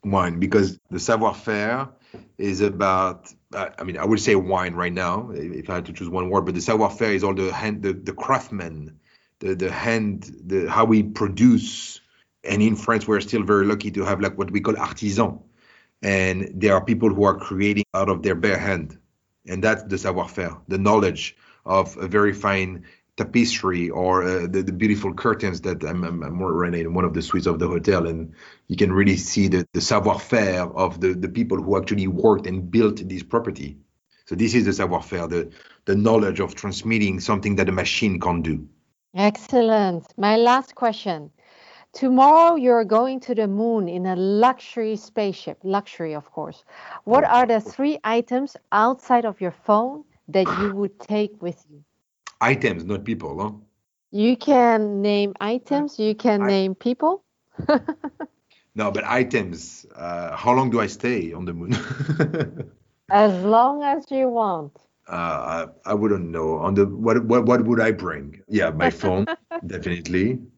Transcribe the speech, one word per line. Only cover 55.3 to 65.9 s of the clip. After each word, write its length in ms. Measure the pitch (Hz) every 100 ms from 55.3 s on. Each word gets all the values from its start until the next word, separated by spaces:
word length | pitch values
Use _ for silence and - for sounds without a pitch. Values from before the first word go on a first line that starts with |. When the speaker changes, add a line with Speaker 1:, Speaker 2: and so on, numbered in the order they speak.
| 190
Speaker 2:
items, 580 | 202 247 - 285 294 -
you 160 | 214
can 300 | 214 240 208
Speaker 1:
I 40 | 196
Speaker 2:
name 280 | 196 190 185
people. 480 | 240 247 311 392 _ _ _ -
<laughs> 100 | - 302 - 302 302 _ 311 _ _ _ _ 107
Speaker 1:
No, 160 | 104
but 120 | 101 -
items, 840 | 123 127 123 92 80 - - - -
uh, 400 | 85 87 85 -
how 180 | 120
long 160 | 127 127
do 100 | 117
I 60 | 101
stay 460 | - 123 117 82
on 120 | 82 87
the 80 |
moon? 200 | 85 85
<laughs> 1400 | 107 - 131 143 156 151 165 - - - _ _ _ -
Speaker 2:
As 240 | 202 208 185
long 380 | 196 226 254 285
as 280 | 285 294 -
you 180 | 269 262
want. 480 | 233 208 170 147 _ _ _ -
Speaker 1:
Uh, 560 | 87 85 73 62 82 80 -
I, 60 | -